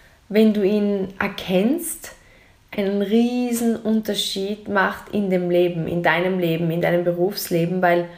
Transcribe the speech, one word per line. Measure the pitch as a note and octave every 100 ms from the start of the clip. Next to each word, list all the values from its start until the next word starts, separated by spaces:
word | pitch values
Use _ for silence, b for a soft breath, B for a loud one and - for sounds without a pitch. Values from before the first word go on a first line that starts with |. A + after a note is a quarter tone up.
| b b b
wenn | G#3 A3
du | G#3
ihn | F#3+ G#3 G3+ G3+ F#3+ -
erkennst, | G3+ - - F#3 A3 E4 - - - - b b b b - -
einen | G3 G3+
riesen | G3 A3+ A#3+ B3 B3 A#3 A#3
Unterschied | A3 G#3+ A3 G#3+ G3+ - G3 G3 G#3 G#3
macht | G3 F#3 - -
in | G#3 G3
dem | F#3 F3
Leben, | F3 F3 E3+ D#3+
in | F3
deinem | E3 E3 F#3 F#3
Leben, | E3+ E3 E3+
in | E3+
deinem | E3 F3
Berufsleben, | F3 F3 F#3 G#3+ - E3+ E3+ F#3
weil | F3+ F3 F3